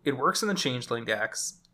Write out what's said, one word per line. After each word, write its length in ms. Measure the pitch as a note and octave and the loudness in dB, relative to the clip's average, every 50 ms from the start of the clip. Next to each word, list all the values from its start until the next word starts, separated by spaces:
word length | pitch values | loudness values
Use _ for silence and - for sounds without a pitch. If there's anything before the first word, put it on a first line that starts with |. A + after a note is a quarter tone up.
| _ | _
it 140 | D3 C3+ B2+ | 0 0 2
works 240 | C#3 F3 F#3 - | 2 2 2 2
in 80 | A3 G#3 | 2 2
the 40 | G3 | 0
Changeling 520 | F3+ - C#3+ B2 B2 A#2+ - A#2+ A#2 A2+ | 2 0 0 0 -2 -2 -2 -4 -4 0
decks. 540 | - A2 G#2+ A2 A2 - - - - - - _ _ | -2 0 0 0 -2 -2 -4 -6 -6 -8 -12 _ _